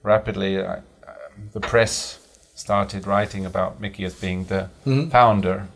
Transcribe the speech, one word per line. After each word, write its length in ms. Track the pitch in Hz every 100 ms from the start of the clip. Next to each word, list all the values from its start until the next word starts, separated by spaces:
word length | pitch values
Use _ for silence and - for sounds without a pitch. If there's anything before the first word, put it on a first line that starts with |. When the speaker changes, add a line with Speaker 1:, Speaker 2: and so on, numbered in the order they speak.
Speaker 1:
rapidly, 540 | 104 107 110 95 98 95
uh, 220 | 92 - - _ - - - - 104
the 80 | 107
press 580 | - 117 110 - - - - _ _ -
started 500 | - 101 98 98 98
writing 400 | 101 104 98 92
about 340 | 95 92 -
Mickey 240 | 101 -
as 120 | 95 -
being 300 | 95 92 92
the 220 | 95 92 - 139
Speaker 2:
Mm-hmm. 240 | 135 160
Speaker 1:
founder. 560 | 123 120 104 92 95 98